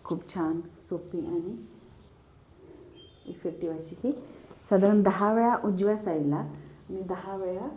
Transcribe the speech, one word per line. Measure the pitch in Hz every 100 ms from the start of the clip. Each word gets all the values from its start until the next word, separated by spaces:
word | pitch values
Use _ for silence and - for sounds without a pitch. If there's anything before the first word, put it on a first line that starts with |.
खूप | - 175 -
छान, | 190 160 165 170 - -
सोपी | 175 - 175 165
आणि | 170 175 233 220 - - - - - - - - - - - - - - - -
इफेक्टिव्ह | 175 185 160 170 160
अशी | 160 170
की | 240 285 - - - - -
साधारण | 190 196 208
दहा | 196 185 202
वेळा | 220 233 240 208
उजव्या | 185 202 208
साईडला | 208 160 143 147
आणि | - - - - - 190
दहा | 185 180 190 196
वेळा | 190 180 254